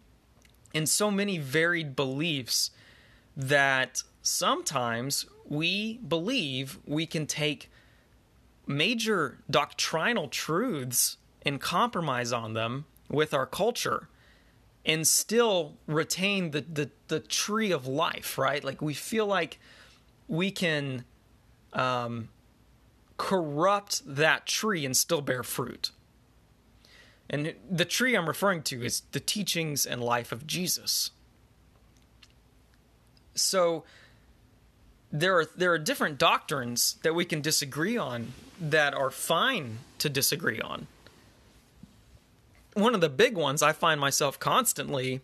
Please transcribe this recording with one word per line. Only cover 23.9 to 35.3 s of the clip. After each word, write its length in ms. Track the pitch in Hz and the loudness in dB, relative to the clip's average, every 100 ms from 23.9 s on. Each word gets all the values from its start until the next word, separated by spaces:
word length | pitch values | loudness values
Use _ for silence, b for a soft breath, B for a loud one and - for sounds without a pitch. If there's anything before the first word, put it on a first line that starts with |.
| - - | -6 -6
that 400 | 139 156 139 - | 2 4 4 0
tree 380 | - 220 185 | -2 0 0
and 100 | 139 | 0
still 280 | 127 - 165 | 0 2 0
bear 200 | 143 127 | 0 -2
fruit. 480 | 117 - 123 - - - _ _ _ _ _ _ _ _ b b b b b | -4 -4 -6 -6 -10 -10 _ _ _ _ _ _ _ _ b b b b b
And 240 | 143 151 - - | -4 -4 -8 -6
the 140 | 170 | -2
tree 300 | 170 - 247 | 0 0 2
I'm 140 | 226 165 | 2 0
referring 340 | 147 202 175 | 0 0 0
to 200 | - 127 | -2 -4
is 200 | 120 - - | -4 -4 -4
the 80 | - | -6
teachings 640 | - 220 185 170 160 143 | -4 -2 -2 -2 -2 -2
and 160 | - 127 | -2 -2
life 320 | 120 120 120 | 0 0 -2
of 140 | 120 151 | -8 -6
Jesus. 640 | 151 175 - - - - - _ _ _ _ _ _ _ _ _ _ - _ _ _ _ _ _ _ _ _ _ | -4 -2 -4 -2 -2 -4 -8 _ _ _ _ _ _ _ _ _ _ -20 _ _ _ _ _ _ _ _ _ _
So 500 | - - 190 175 165 B B B B B _ _ _ _ _ - _ _ | -4 0 2 2 0 B B B B B _ _ _ _ _ -20 _ _
there 260 | 151 180 | 0 4